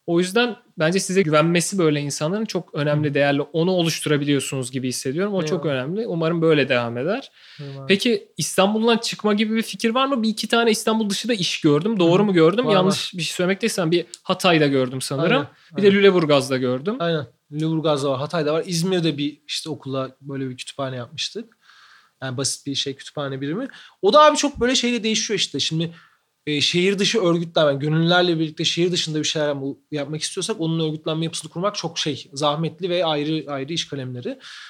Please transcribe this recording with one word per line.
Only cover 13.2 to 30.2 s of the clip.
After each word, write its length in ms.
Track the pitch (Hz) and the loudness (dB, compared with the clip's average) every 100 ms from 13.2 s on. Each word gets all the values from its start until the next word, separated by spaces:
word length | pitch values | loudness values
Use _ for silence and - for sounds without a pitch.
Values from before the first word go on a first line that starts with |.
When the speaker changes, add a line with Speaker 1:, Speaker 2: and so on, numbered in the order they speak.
Speaker 1:
şey 120 | 151 - | -6 -2
söylemek 260 | 180 190 | -2 0
değilsem 300 | 226 202 165 | -2 0 0
bir 140 | 170 165 - | 0 -2 -10
Hatay'da 440 | - 185 185 165 147 | -6 0 4 4 4
gördüm 340 | 135 127 131 | 2 0 -4
sanırım. 300 | - 139 170 | -6 -2 2
Speaker 2:
Aynen, 160 | 262 - _ _ 165 | 2 0 _ _ 2
Speaker 1:
Bir 40 | |
de 60 | 202 | 4
Speaker 2:
aynen. 120 | 202 | 6
Speaker 1:
Lüleburgaz'da 580 | 196 180 151 143 131 131 | 6 6 4 2 2 0
gördüm. 380 | 127 127 165 247 | 0 -2 -4 -4
Speaker 2:
Aynen. 280 | 170 160 123 _ _ | -2 -2 -6 _ _
Lüleburgaz'da 580 | 147 160 160 156 143 139 | -4 -2 0 0 0 0
var. 100 | 127 | -2
Hatay'da 340 | 147 175 147 | -2 -2 0
var. 100 | 160 190 | 0 -2
İzmir'de 520 | 170 185 180 165 143 | -2 0 0 0 -2
bir 240 | 143 151 - | -6 -8 -10
işte 220 | - 160 | -10 -8
okula 420 | 135 135 135 131 - | -10 -6 -6 -6 -10
böyle 280 | 139 139 131 | -12 -8 -8
bir 80 | 127 | -8
kütüphane 380 | - - 135 127 | -14 -8 -8 -8
yapmıştık. 600 | 120 135 - 214 240 _ _ - - - _ _ | -12 -10 -10 -10 -14 _ _ -20 -20 -20 _ _
Yani 160 | 131 127 | -8 -4
basit 300 | 131 - 143 | -4 -6 -6
bir 80 | 139 | -6
şey, 200 | 143 131 | -6 -10
kütüphane 460 | - 151 139 135 | -12 -8 -8 -6
birimi. 260 | 143 185 269 - - _ | -6 -6 -8 -12 -20 _
O 120 | - | 4
da 60 | 302 | 8
abi 140 | 302 294 | 8 6
çok 220 | 285 - | 0 0
böyle 160 | 240 262 | 0 2
şeyle 280 | 240 240 | 0 0
değişiyor 360 | 220 220 - 202 | 0 -2 -2 -4
işte. 200 | - 139 | -2 -4
Şimdi, 320 | - 160 165 170 _ _ _ _ 151 | -2 -2 -4 -8 _ _ _ _ -6
e, 160 | 147 | -2
şehir 380 | 127 175 185 196 | 0 2 2 2
dışı 220 | 196 226 | 0 2
örgütler, 440 | 175 170 170 175 151 | 2 2 0 2 2
yani 140 | 139 | 2
gönüllülerle 600 | 151 160 165 180 180 160 | 0 2 4 4 4 0
birlikte 260 | 156 151 160 | -2 -2 -2
şehir 260 | 170 175 | 0 0
dışında 280 | 175 156 151 | 0 -2 -4
bir 40 | |
şeyler 240 | 151 156 147 | -2 -2 -2
yapma-, 280 | 143 139 - _ | -2 -6 -10 _
yapmak 300 | 147 139 156 | -8 -6 -6